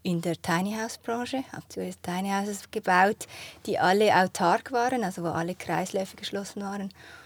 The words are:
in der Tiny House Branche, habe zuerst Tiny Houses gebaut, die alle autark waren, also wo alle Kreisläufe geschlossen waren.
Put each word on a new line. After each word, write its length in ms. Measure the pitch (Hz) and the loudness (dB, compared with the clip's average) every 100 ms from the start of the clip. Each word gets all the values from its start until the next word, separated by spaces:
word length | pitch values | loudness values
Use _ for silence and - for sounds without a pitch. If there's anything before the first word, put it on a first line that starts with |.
in 160 | - 170 | -2 0
der 200 | 175 160 | 0 -2
Tiny 340 | - 170 190 | 0 0 0
House 240 | 220 226 - | -4 -6 -8
Branche, 460 | - 233 240 262 269 | -6 -4 -2 -4 -6
habe 100 | - - | -10 -12
zuerst 340 | - 185 185 | -8 -8 -8
Tiny 280 | - 180 196 | -6 -4 -2
Houses 320 | 196 202 202 - | -2 -2 -6 -8
gebaut, 560 | 220 202 180 196 233 - - - - - | -4 2 6 6 4 -8 -14 -16 -10 -4
die 120 | - | 2
alle 380 | 175 196 214 135 | 4 6 6 6
autark 560 | 185 - 175 208 - | 4 2 4 2 2
waren, 320 | 262 240 254 | 0 0 0
also 180 | 190 185 | -2 -2
wo 60 | 170 | -4
alle 260 | 160 170 | -2 -4
Kreisläufe 640 | 180 - 165 185 202 190 - | -6 -4 -2 -2 -2 -4 -8
geschlossen 460 | - 196 202 - | -8 -8 -8 -8
waren. 300 | 196 202 190 - - - | -8 -6 -8 -10 -20 -20